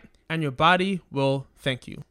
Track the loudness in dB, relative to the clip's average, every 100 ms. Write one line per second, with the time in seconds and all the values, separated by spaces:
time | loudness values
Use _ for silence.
0 | -4 _ -8 -4 -4 2 4 4 2 -4
1 | -4 0 0 0 -6 _ -6 -6 -10 -16
2 | -14